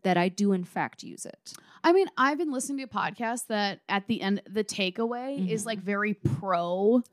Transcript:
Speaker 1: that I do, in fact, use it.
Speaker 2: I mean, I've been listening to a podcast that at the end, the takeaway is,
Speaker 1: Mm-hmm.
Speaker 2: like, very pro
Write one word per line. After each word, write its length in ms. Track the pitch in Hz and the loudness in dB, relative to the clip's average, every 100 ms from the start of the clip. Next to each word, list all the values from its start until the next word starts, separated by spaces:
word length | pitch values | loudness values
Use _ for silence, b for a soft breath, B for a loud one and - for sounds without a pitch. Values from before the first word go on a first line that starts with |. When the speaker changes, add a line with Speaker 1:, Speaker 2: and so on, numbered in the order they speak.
Speaker 1:
that 140 | 190 175 | 2 4
I 100 | 185 | 2
do, 240 | 180 202 | 2 2
in 140 | 190 180 | 2 -2
fact, 380 | 156 139 - | -4 -6 -6
use 220 | - - - | -16 -14 -14
it. 280 | - - - B B 320 | -16 -20 -20 B B 4
Speaker 2:
I 80 | |
mean, 140 | 370 359 - | 4 4 2
I've 200 | 269 294 | 0 2
been 140 | 320 | -2
listening 280 | 262 262 277 | -4 -4 -6
to 40 | |
a 40 | 262 | -6
podcast 600 | 208 - 208 226 240 - | -4 -4 -4 -4 -4 -2
that 320 | 208 202 175 - | 0 0 -2 -2
at 200 | 196 196 | -2 0
the 140 | 226 | -2
end, 200 | 196 202 - | 0 -2 -2
the 200 | 208 208 | -4 -2
takeaway 840 | - 185 202 233 240 262 277 185 | -2 -2 -2 -4 -4 -6 -4 -2
is, 120 | 214 | -2
Speaker 1:
Mm-hmm. 60 | 214 | -4
Speaker 2:
like, 120 | 208 | -6
very 360 | 180 202 208 - | -2 0 0 -2
pro 840 | - 147 190 175 175 185 208 247 - | -2 -2 0 0 0 2 4 4 4